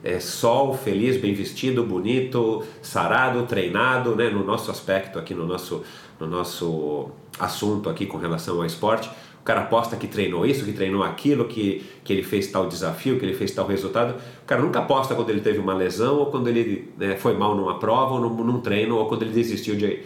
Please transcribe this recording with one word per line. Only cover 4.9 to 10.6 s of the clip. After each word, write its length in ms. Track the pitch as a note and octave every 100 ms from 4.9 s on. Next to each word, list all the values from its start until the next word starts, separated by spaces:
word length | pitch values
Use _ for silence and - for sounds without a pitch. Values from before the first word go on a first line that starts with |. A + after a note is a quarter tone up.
| F#2+ F#2+ F2
aqui, 160 | E2
no 120 | F2+ E2
nosso, 340 | F#2 - E2+ D#2 - - -
no 80 | D#2+
nosso 840 | F2 E2+ - E2+ D#2+ D2+ D2 C#2 - - -
assunto 500 | F#2 - G#2 G#2 G2+
aqui 160 | E2 G2
com 120 | F2
relação 380 | E2+ E2 - F2
ao 80 | E2+
esporte, 440 | - G#2 A2 - - - -
o 20 |
cara 200 | - G#2+
posta 320 | - A#2 A#2 G#2+
que 80 | G2+
treinou 400 | - F#2+ E2+ A2+
isso, 180 | -